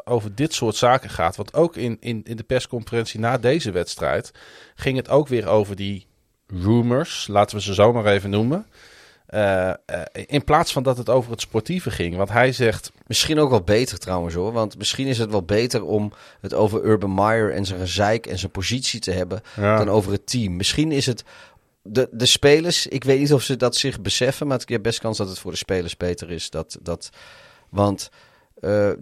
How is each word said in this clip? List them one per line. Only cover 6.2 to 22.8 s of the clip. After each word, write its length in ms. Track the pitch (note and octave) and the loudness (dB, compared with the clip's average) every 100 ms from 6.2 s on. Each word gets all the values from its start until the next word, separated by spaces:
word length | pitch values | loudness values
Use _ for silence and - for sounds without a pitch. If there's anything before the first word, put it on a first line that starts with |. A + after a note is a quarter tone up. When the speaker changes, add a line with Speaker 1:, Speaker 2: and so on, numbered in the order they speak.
| _ _ - | _ _ -12
Speaker 1:
rumors, 800 | F#2 F#2+ A#2+ A#2+ B2+ E3+ - - | -2 2 2 2 0 -2 -6 0
laten 280 | G2+ G#2 G#2+ | 2 2 0
we 60 | |
ze 120 | G2 | -2
zo 200 | F#2+ G#2+ | 4 4
maar 120 | A#2+ G#2 | 4 2
even 240 | G2 G2 | 2 2
noemen. 360 | G#2 A#2 F3 A3 _ - - - _ _ | 0 0 -2 -6 _ -20 -20 -20 _ _
Eh, 380 | G#2 G2+ F#2+ F#2 | 0 2 2 0
eh, 60 | - - F2+ D#2 G2 - | -4 -8 -8 -8 -12 -4
in 180 | C#3 | -2
plaats 280 | - D3+ E3+ | 2 2 2
van 120 | - | 0
dat 140 | C3 B2 | 0 0
het 120 | A#2 | 2
over 220 | B2+ A#2+ | 2 0
het 100 | A2+ | -6
sportieve 500 | - A2+ - F3+ A#2 | -4 -4 -2 -4 -4
ging. 240 | - E2+ F2 | -4 -2 -2
Want 140 | G2 | 0
hij 220 | A#2 C3 | 2 2
zegt 400 | B2 A#2 G2+ - _ - | 2 0 0 -6 _ -4
Speaker 2:
Misschien 320 | A2+ - D3+ | -2 0 2
ook 100 | C#3+ | 4
wel 120 | A2+ | 4
beter 360 | F2 G#2+ B2+ F2+ | 4 2 2 -4
trouwens 360 | - F2+ E2+ E2+ | -4 -4 -2 -4
hoor. 160 | G2+ | -2
Want 260 | A#2 G#2+ F#2 | -2 -4 -4
misschien 300 | G2+ - C3+ | -6 -2 -2
is 100 | A#2 | -2
het 120 | G#2+ | 0
wel 140 | G#2 | -2
beter 400 | E2+ G#2 A#2+ A#2 | 0 0 0 -2
om 280 | E2 G#2 G#2 - - - | 0 0 -2 -6 -20 -14
het 120 | G2 | -4
over 300 | C2 G#2+ G#2+ | 2 2 2
Urban 300 | G#2+ G#2+ G2 | 2 2 2
Meyer 380 | F#2+ G#2 A2+ G#2 | 2 2 4 2
en 120 | D2 F#2+ | -2 -4
zijn 140 | F2+ | -4
gezeik 460 | F#2 F2 G2+ A2+ - | -4 0 2 0 -2
en 120 | F2+ | -8
zijn 120 | F2 | -6
positie 480 | F#2+ F2+ B2 - A2+ | -6 -4 -2 -4 -6
te 120 | - | -4
hebben 300 | F2+ F2+ G2 - - | -2 -4 -6 -10 -2
Speaker 1:
Ja. 220 | G#2 G#2+ | 2 4
Speaker 2:
dan 120 | G#2 | 4
over 220 | G#2+ F#2+ | 2 2
het 160 | G2 - | -2 -2
team. 280 | B2+ G2+ F2 | -2 -2 -2
Misschien 360 | G2 - D#3+ | -2 0 0
is 140 | C#3 C3 | 0 -2
het 180 | A2+ - - - _ _ _ | -4 -8 -20 -20 _ _ _
de, 260 | G2 A2 B2 | -4 0 0
de 140 | A2+ B2 | 2 2
spelers, 640 | - C#3+ D3+ E3+ E3+ | 6 6 6 4 -2